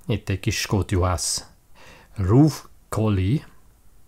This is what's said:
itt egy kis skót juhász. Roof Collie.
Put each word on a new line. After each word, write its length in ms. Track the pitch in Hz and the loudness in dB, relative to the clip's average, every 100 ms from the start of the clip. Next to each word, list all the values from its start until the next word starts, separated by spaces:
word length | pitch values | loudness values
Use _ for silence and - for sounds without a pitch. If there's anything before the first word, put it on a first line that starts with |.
| - | -6
itt 240 | 104 - | -4 -2
egy 100 | 95 | -4
kis 200 | 113 - | -2 -4
skót 320 | - 104 - | -2 -2 0
juhász. 540 | 95 90 87 - - - - - - - - - - | 0 0 -2 -4 -6 -10 -20 -20 -20 -20 -20 -16 -4
Roof 500 | 90 120 156 - - - - | 2 6 4 2 -12 -20 -8
Collie. 580 | - 110 95 92 156 - - - - - - | -2 0 0 0 -2 -4 -20 -20 -20 -20 -20